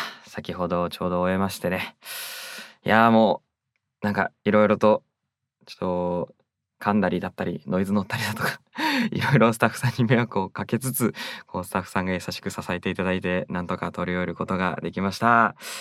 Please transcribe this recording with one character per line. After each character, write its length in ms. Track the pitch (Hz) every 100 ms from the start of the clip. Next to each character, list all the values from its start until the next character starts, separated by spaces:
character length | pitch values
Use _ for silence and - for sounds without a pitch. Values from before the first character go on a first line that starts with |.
| - - -
先 260 | - 78
ほ 140 | 87 87
ど 220 | 87 87
ち 120 | -
ょ 60 | 90
う 20 |
ど 100 | 90
終 140 | 90 95
え 20 |
ま 120 | 98
し 100 | -
て 100 | 92
ね。 260 | 92 101 - - - - - - - - - -
い 40 |
や 200 | 110 117
ー、 20 |
も 300 | 113 107 82 - _ _ _ _ _
う、 40 | 104
な 60 |
ん 20 |
か、 180 | 101 92 -
い 80 | 101
ろ 140 | 104 104
い 20 |
ろ 100 | 101
と、 260 | 107 107 - _ _ _ _ _ -
ち 80 | -
ょ 520 | 92 90 87 87 -
っ 0 |
と、 80 | _ _ _ _ _
噛 140 | 104
ん 60 | 104
だ 80 | 92
り 140 | 90
だ 80 | 90
っ 40 |
た 120 | - 90
り、 180 | 87 -
ノ 140 | 92
イ 60 | 95
ズ 80 |
乗 80 | 104
っ 40 | 95
た 120 | 127
り 60 |
だ 100 | 104
と 100 | 107
か、 160 | - - _ -
<laughs> 240 | 311 277 233
い 100 | -
ろ 120 | 113 139
い 40 |
ろ 140 | 113
ス 40 | 113
タ 100 | 117
ッ 20 |
フ 100 | -
さ 80 | 127
ん 60 | -
に 60 |
迷 140 | 113 120
惑 240 | 113 -
を 80 | 95
か 160 | - 98
け 120 | 113
つ 120 | 127
つ、 220 | 117 113 - - - -
こ 140 | 92
う、 20 |
ス 60 | 87
タ 100 | 95
ッ 20 |
フ 60 | 90
さ 120 | 98
ん 40 | 92
が 60 |
優 80 | 90
し 220 | - -
く 80 | 95
支 100 | - -
え 100 | 90
て 80 | 95
い 40 |
た 100 | 90
だ 100 | 92
い 80 | 92
て、 240 | 90 90 -
な 140 | 92
ん 60 | 90
と 100 | 90
か 140 | 87
撮 120 | 87
り 80 | 90
終 100 | 90
え 40 | 87
る 100 | 85
こ 100 | 87
と 120 | 92
が 200 | 92 -
で 100 | 85
き 80 | 95
ま 120 | 98
し 80 | -
た。 360 | 117 117 110 - - -